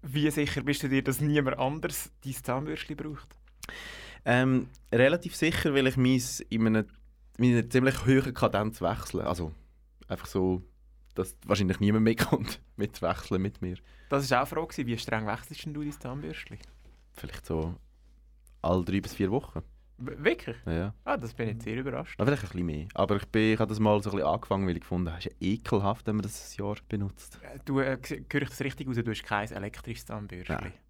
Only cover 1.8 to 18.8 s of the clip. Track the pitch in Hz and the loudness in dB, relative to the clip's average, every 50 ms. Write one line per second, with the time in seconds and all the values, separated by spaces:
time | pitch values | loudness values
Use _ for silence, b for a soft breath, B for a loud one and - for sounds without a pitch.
1.8 | - - 151 - - - _ _ - 139 127 - - - 120 131 151 151 156 156 | -6 -6 -6 -6 -10 -10 _ _ -10 -10 -10 -8 -4 -4 -4 -2 -2 -4 -6 -8
2.8 | - - 151 143 143 151 147 139 - - - - - - _ _ - B B B | -8 -10 -8 -8 -8 -10 -10 -12 -14 -18 -20 -20 -20 -20 _ _ -16 B B B
3.8 | B B B B B B B B B - 120 123 131 131 131 127 127 - - - | B B B B B B B B B 4 4 6 6 6 4 2 2 -2 -12 -20
4.8 | - - - 120 127 135 160 175 175 170 - - - 165 165 - - 165 139 139 | -6 2 6 6 8 6 6 4 -2 -6 -2 2 2 2 2 2 2 4 4 6
5.8 | 135 131 131 131 127 127 131 127 123 - - - - - - 113 113 113 110 110 | 4 4 4 4 6 6 6 4 2 0 -6 -8 -6 -2 0 2 4 4 4 4
6.8 | 107 - - - - - _ _ - - _ - 120 123 120 117 113 120 - 131 | 2 0 -8 -20 -20 -20 _ _ -20 -20 _ 4 4 6 6 6 2 4 4 4
7.8 | 123 135 127 - - 120 135 131 131 135 127 - - 107 - 101 107 107 - - | 4 4 2 2 4 6 6 6 4 2 -2 2 2 2 4 2 0 0 -2 0
8.8 | 95 82 107 - - - - 90 - - 87 87 85 78 78 - - _ _ _ | 0 0 0 0 -6 -6 -4 -2 -2 0 -2 -2 -4 -6 -8 -12 -20 _ _ _
9.8 | _ _ _ _ - - - - - - - 98 92 92 92 90 - - _ _ | _ _ _ _ -10 -8 -8 -8 -8 -4 -2 0 2 2 2 0 -4 -10 _ _
10.8 | - - - - - _ - - 95 - - _ - - 101 92 104 90 92 - | -20 -20 -20 -20 -20 _ -4 -4 -4 -4 -4 _ -2 0 2 2 4 2 2 2
11.8 | 101 101 104 110 110 110 117 - - - - - - - - - - - - - | 4 4 4 6 4 4 4 2 2 2 2 0 0 -4 -8 -10 -14 -20 -6 -6
12.8 | 101 104 - - - 82 90 - - - 104 92 95 101 - - - 92 90 - | -6 -6 -4 -4 -2 0 0 -2 -2 -2 -2 0 0 -2 -4 -6 -8 -8 -8 -10
13.8 | b b b b b b 143 139 139 123 131 120 135 147 - 156 - - - - | b b b b b b -2 -2 0 2 2 2 2 0 -2 -6 -6 -6 -6 -6
14.8 | 139 120 117 110 - - 113 110 110 104 104 120 - - 156 - - 156 147 147 | -4 -4 -4 -4 -4 -2 -2 -2 -2 -2 -4 -6 -8 -14 -16 -12 -10 -10 -8 -6
15.8 | 151 147 147 - - 127 127 143 147 156 156 - - - - 101 - - - - | -6 -8 -8 -10 -10 -10 -10 -8 -8 -8 -10 -10 -12 -14 -14 -16 -16 -20 -20 -20
16.8 | - - - - - _ _ - - - - - - - 85 80 78 85 87 - | -20 -20 -20 -20 -20 _ _ -14 -12 -12 -12 -12 -6 -4 -2 -2 -2 -4 -6 -10
17.8 | - - _ _ _ - - - - - - _ _ - - _ - 82 90 92 | -14 -20 _ _ _ -20 -20 -20 -20 -20 -20 _ _ -20 -16 _ 0 2 2 2